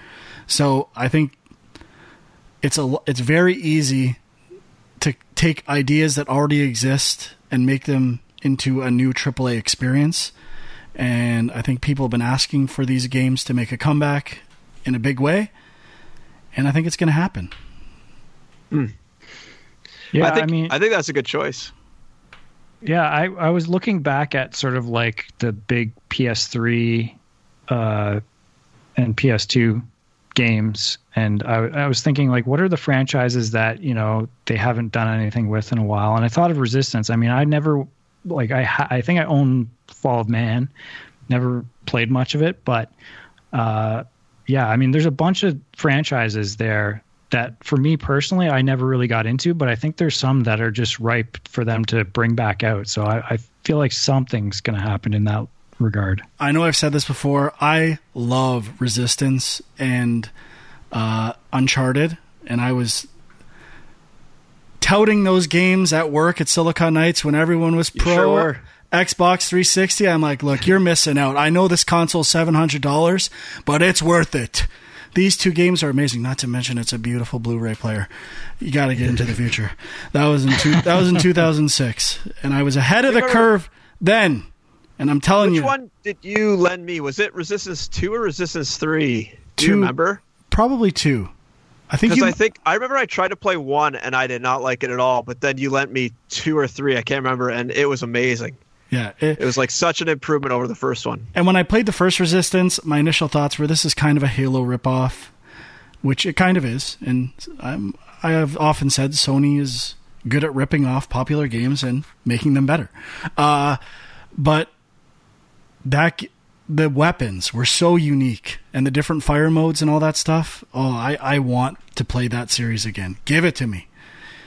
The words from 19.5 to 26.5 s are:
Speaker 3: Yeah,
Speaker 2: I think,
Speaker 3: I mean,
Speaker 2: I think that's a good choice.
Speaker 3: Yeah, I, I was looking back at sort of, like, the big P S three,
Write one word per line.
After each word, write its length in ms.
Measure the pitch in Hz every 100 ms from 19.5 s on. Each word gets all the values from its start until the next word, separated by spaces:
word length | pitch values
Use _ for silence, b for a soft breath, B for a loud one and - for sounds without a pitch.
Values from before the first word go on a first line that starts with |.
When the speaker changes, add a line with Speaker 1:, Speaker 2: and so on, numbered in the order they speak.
| B B B B B B
Speaker 3:
Yeah, 160 | 147 165
Speaker 2:
I 60 |
think, 100 | 156
Speaker 3:
I 20 | 156
mean, 220 | 165 160
Speaker 2:
I 80 | 139
think 140 | 220
that's 160 | 202 156
a 40 |
good 140 | 143 135
choice. 460 | 143 143 131 - - - - - - _ - - - - -
Speaker 3:
Yeah, 260 | 220 170 151
I, 160 | 151 180
I 220 | 185 165
was 180 | 175 165
looking 320 | 185 233 190
back 340 | 147 139 147
at 200 | 135 131
sort 220 | - 135 127
of, 100 | 120
like, 400 | 117 117 110 - -
the 140 | 120
big 400 | 104 104 120 113 - -
P 180 | - 123
S 180 | 117
three, 680 | -